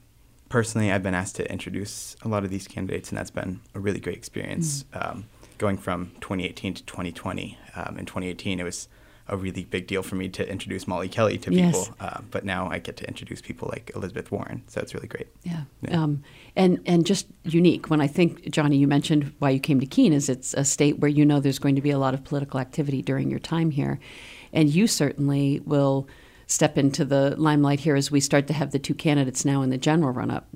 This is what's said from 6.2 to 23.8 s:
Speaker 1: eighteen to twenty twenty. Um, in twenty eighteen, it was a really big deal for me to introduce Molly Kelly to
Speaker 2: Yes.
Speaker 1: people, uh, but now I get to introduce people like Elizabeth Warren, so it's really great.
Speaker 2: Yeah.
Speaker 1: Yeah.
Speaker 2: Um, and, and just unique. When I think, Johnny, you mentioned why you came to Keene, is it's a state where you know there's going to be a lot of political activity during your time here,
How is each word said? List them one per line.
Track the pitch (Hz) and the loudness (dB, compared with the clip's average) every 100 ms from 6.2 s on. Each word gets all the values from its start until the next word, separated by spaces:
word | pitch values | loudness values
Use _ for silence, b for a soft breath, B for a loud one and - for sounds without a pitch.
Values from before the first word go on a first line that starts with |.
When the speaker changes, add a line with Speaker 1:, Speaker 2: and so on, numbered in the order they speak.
| - 95 87 | -6 -4 -4
Speaker 1:
eighteen | - 98 90 | -6 -8 -8
to | - | -12
twenty | - 90 | -8 -8
twenty. | - 98 95 95 - - 87 | -8 -8 -8 -10 -14 -16 -12
Um, | - - | -10 -10
in | 95 | -10
twenty | - 92 | -8 -6
eighteen, | 85 104 90 | -6 -6 -4
it | |
was | 87 - - b b b b | -6 -8 -14 b b b b
a | 98 | -6
really | 95 92 85 | -4 -6 -6
big | 95 90 | -6 -4
deal | 95 | -4
for | 92 95 | -4 -6
me | 95 | -6
to | - - | -6 -6
introduce | 98 101 95 - | -6 -6 -8 -6
Molly | 90 92 | -6 -4
Kelly | - 107 101 | 0 0 0
to | - | 0
Speaker 2:
Yes. | 180 180 120 | 4 4 2
Speaker 1:
people, | 92 - | -2 -8
uh, | 92 - 107 | -10 -10 -8
but | - 101 | -8 -4
now | 92 92 | -4 -4
I | 87 | -6
get | - - | -8 -12
to | - | -12
introduce | - - - | -12 -12 -12
people | - - - | -12 -10 -8
like | - - 98 | -10 -10 -10
Elizabeth | 95 - - | -8 -8 -6
Warren, | 101 - 123 - | -8 -6 -12 -10
so | - | -10
it's | - | -8
really | - 110 | -10 -10
great. | - - - | -12 -12 -14
Speaker 2:
Yeah. | 180 165 139 - | -8 -8 -8 -10
Speaker 1:
Yeah. | - 170 | -4 0
Speaker 2:
Um, | 156 143 B B B - | 0 -2 B B B 2
and, | 185 180 - | 4 2 4
and | 175 170 | 4 4
just | 196 - - | 0 -4 -12
unique. | 175 165 175 - - | 0 4 6 4 2
When | 156 | 2
I | 143 | 2
think, | 165 170 - - | 2 2 0 -4
Johnny, | 156 147 139 | 0 4 4
you | 143 | 4
mentioned | 143 135 151 139 - | 4 4 2 0 -2
why | 143 | 0
you | 135 | 2
came | 139 139 | 2 2
to | 131 | 2
Keene, | - 240 | 4 6
is | 143 143 | 6 2
it's | 127 - | -2 -4
a | - | -2
state | 143 - 147 - | 0 4 2 4
where | 147 | 2
you | 147 147 | 6 6
know | 143 | 6
there's | 139 135 | 2 2
going | 143 139 | 2 2
to | |
be | 143 | 2
a | 139 | 2
lot | 135 | 0
of | 131 | -2
political | - 143 139 131 | -2 -4 -2 -4
activity | 131 - 143 135 | -4 -4 -2 -2
during | 135 135 135 | 0 -2 -2
your | 135 | -4
time | - 165 165 | -2 0 0
here, | 135 | 0